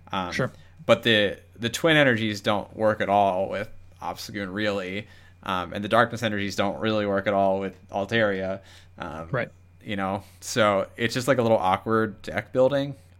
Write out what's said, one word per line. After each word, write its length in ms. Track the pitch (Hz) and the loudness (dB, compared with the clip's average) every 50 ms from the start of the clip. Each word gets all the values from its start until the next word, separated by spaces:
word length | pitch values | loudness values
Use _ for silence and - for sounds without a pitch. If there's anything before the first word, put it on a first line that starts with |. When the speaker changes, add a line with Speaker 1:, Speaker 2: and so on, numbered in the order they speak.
| - - | -14 -6
Speaker 1:
Um, 200 | - 98 92 87 | -4 -4 -4 -4
Speaker 2:
Sure. 200 | - - 131 120 - - - - - - - | -2 -4 -4 -4 -4 -12 -20 -20 -20 -10 2
Speaker 1:
but 160 | - 117 113 | 2 2 4
the, 380 | - 120 113 107 104 92 - - - - - | 4 4 4 4 4 2 0 -4 -14 -20 -14
the 140 | - 107 117 | -6 -6 -6
twin 280 | - - - 165 156 151 | -6 0 2 4 4 6
energies 420 | 147 131 117 104 113 107 107 98 | 6 4 4 2 0 -4 -4 -4
don't 360 | - - 107 101 - - - | -2 -2 -2 -2 -2 -6 -6
work 260 | - 110 107 107 - | 0 0 0 2 2
at 80 | 104 95 | 0 2
all 400 | 98 101 101 98 92 92 98 95 | 4 4 4 4 2 0 -2 -2
with 200 | 95 95 107 - - - - - - - | -4 -6 -6 -8 -12 -18 -18 -20 -18 -12
Obstagoon, 540 | 82 85 90 - - - - 101 101 92 92 | -10 -10 -10 -10 -12 -10 -8 -8 -8 -6 -4
really. 540 | 104 107 104 101 101 92 90 95 101 107 - - - - - - - | -4 -2 -2 -2 -2 -4 -6 -8 -8 -10 -10 -16 -20 -20 -20 -20 -16
Um, 320 | - - 95 90 87 85 - | -8 -4 -4 -4 -4 -4 -6
and 100 | 104 104 | -6 -4
the 60 | 104 | 0
darkness 320 | 113 113 120 117 120 117 117 | 2 2 2 2 0 -4 -4
energies 320 | 107 104 101 101 98 - | -4 -2 -2 -4 -4 -2
don't 240 | - 101 101 87 67 | -2 -2 -2 -2 -2
really 260 | 101 110 110 107 104 | -2 0 0 0 0
work 200 | 101 98 98 98 107 | 0 -2 -2 0 0
at 60 | 101 | 2
all 260 | 98 98 98 95 98 | 2 2 2 2 0
with 160 | 98 95 95 - - - | -2 -6 -8 -12 -20 -10
Altaria. 720 | - 101 98 98 117 117 110 104 98 92 95 95 95 98 - - - - - - - - | -6 -6 -4 0 0 2 2 2 0 -2 -4 -6 -6 -8 -10 -18 -20 -20 -20 -20 -16 -12
Um, 300 | 80 82 76 80 82 82 | -12 -10 -10 -10 -10 -4
Speaker 2:
Right. 200 | - 123 113 - - - - - - - - | -4 -4 -4 -4 -10 -20 -20 -20 -20 -20 -10
Speaker 1:
you 120 | 113 107 | -8 -6
know, 280 | 98 98 95 95 98 - - - - | -4 -4 -4 -4 -6 -8 -12 -20 -16
so 480 | - - - 123 107 104 101 95 95 - - - | -12 -6 0 4 4 4 4 2 0 -2 -4 -2
it's 160 | 117 113 - | -2 -2 -2
just, 140 | 135 117 143 | -2 0 2
like, 100 | 135 123 | 2 2
a 40 | 117 | 4
little 140 | 117 110 101 | 4 4 4
awkward 600 | 87 92 92 98 - 113 110 110 110 110 101 - - | 4 2 0 0 0 0 2 2 2 0 -4 -8 -12
deck 280 | - 78 98 - - | -8 -6 -6 -6 -4
building. 440 | - 127 127 135 143 139 139 143 135 - - - - | 0 2 4 4 4 0 -2 -4 -8 -12 -16 -20 -20